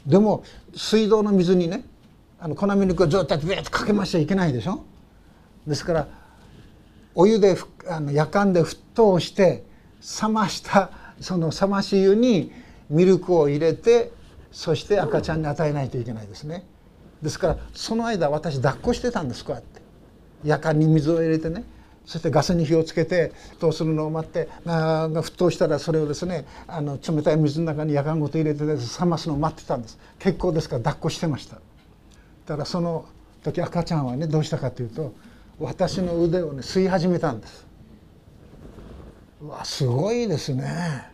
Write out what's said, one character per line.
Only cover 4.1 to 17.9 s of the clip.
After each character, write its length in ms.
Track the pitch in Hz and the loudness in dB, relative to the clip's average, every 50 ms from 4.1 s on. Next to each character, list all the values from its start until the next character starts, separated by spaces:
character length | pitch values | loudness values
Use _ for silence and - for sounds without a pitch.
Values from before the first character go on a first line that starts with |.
ち 60 | - | 0
ゃ 40 | 175 | 0
い 60 | 147 | 2
け 80 | 160 196 | 2 2
な 120 | 190 180 | 2 2
い 60 | 160 127 | 2 0
で 80 | 120 | 0
し 80 | 101 170 | -2 -4
ょ。 160 | 202 - - - - - - - - - - - - - - - - - - | -4 -6 -8 -16 -20 -20 -20 -20 -20 -20 -20 -20 -20 -20 -20 -20 -20 -14 -6
で 80 | 156 147 | -6 -4
す 100 | - - | -4 -2
か 80 | - 170 | -2 0
ら、 140 | 160 139 - - - - - - - - - - - - - - - - - - - - - - | -2 -2 -4 -8 -20 -20 -20 -20 -20 -20 -20 -20 -20 -20 -20 -20 -20 -20 -20 -20 -20 -20 -8 0
お 120 | - 170 | 4 6
湯 140 | 208 226 220 | 6 6 6
で 140 | 196 196 185 | 6 4 4
ふ-、 120 | - - - - - - - | 2 -2 -10 -18 -16 -12 -10
あ 120 | 170 160 | -8 -6
の、 120 | 151 143 143 | -4 -2 0
や 140 | 147 156 | 0 0
か 180 | 151 - 202 202 | 2 2 2 2
ん 80 | 196 180 | 4 4
で 100 | 170 160 | 4 2
沸 160 | - - - - - - | 2 -2 -10 -16 -6 2
騰 240 | - 226 208 185 170 | 4 6 6 6 4
し 100 | 156 - | 0 -2
て、 340 | - - 196 170 135 - - - - - - - - - - - - - 220 | 0 2 4 4 4 0 -6 -18 -20 -20 -20 -20 -20 -20 -16 -12 -8 -4 -2
冷 60 | 220 | 0
ま 200 | 220 220 208 165 | 0 0 0 -2
し 120 | - - | -4 -6
た、 300 | - - - 208 190 - - - - - - - | -4 2 2 2 2 2 -4 -18 -20 -20 -20 -14
そ 180 | - - 190 180 | -8 -4 -2 0
の 120 | 165 160 - - | 0 -2 -2 0
冷 100 | 196 196 | 0 0
ま 140 | 202 196 196 | 0 0 0
し 140 | - 208 | 2 4
湯 180 | 196 190 190 202 | 4 6 6 6
に 380 | 220 240 254 226 170 120 - - - - - - - - - | 6 6 4 4 2 2 -2 -8 -18 -20 -20 -20 -20 -8 0
ミ 140 | 147 156 185 | 4 4 6
ル 140 | 185 190 175 | 6 6 4
ク 160 | - - 180 | 4 2 4
を 140 | 170 147 143 | 4 4 4
入 100 | 143 147 | 2 2
れ 140 | 156 165 156 | 2 0 0
て、 400 | - - 233 233 240 233 - - - - - - - - - - | 2 4 4 4 4 4 0 -8 -18 -20 -20 -20 -20 -20 -20 -16
そ 220 | - - 175 156 | -8 -2 -2 -2
し 100 | - - | -2 0
て 160 | - 202 196 | 0 0 0
赤 220 | 160 147 143 156 151 | 2 2 0 -2 0
ち 80 | - | 0
ゃ 60 | 160 | -2
ん 40 | 160 | -2
に 60 | 160 | -2
与 240 | 147 139 - 165 151 | -2 -2 -2 -2 -2
え 20 | 147 | 0
な 100 | 147 139 | -2 -4
い 60 | 120 | -4
と 80 | - | -4
い 80 | 131 117 | -6 -6
け 80 | 127 117 | -6 -8
な 100 | 107 104 | -10 -12
い 40 | |
で 80 | 101 101 | -14 -16
す 100 | - - | -14 -12
ね。 220 | 147 160 180 - - - - - - - - - - - - - | -12 -12 -12 -14 -18 -20 -20 -20 -20 -20 -20 -20 -20 -16 -10 -8
で 80 | 156 | -8
す 80 | - - | -6 -2
か 100 | - 170 | 0 0
ら、 100 | 143 - - - - | 0 -2 -6 -14 -14
そ 240 | - - - | -12 -8 -4